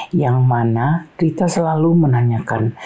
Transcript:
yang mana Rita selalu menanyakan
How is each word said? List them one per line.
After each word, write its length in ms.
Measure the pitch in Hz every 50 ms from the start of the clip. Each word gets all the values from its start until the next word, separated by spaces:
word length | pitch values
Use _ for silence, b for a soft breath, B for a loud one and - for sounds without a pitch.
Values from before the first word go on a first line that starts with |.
| B B -
yang 320 | 147 143 127 123 127 127
mana 640 | 127 123 120 117 117 113 113 120 143 160 175 - - - -
Rita 320 | 170 160 147 - 185 175
selalu 480 | - 185 170 160 160 156 156 170 170 175
menanyakan 800 | 160 143 123 123 123 120 117 110 - - 110 113 110 113 B B B